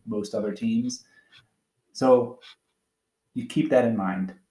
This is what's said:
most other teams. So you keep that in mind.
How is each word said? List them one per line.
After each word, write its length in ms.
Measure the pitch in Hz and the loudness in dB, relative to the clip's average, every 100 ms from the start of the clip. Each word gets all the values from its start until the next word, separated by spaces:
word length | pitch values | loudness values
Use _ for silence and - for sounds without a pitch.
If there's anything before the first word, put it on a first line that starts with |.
most 280 | 113 104 104 | -8 -6 -4
other 160 | 107 104 | -4 -4
teams. 520 | - 117 113 123 - _ _ _ - _ _ _ _ _ | -4 -2 0 -2 -8 _ _ _ -20 _ _ _ _ _
So 460 | - 131 123 117 - - - _ _ _ _ _ _ _ | 0 4 6 4 -8 -20 -20 _ _ _ _ _ _ _
you 100 | 123 - | -10 -4
keep 220 | 151 156 | -2 2
that 160 | 127 | 2
in 100 | 117 | 2
mind. 380 | 107 95 95 92 - _ | 0 -2 -2 -6 -10 _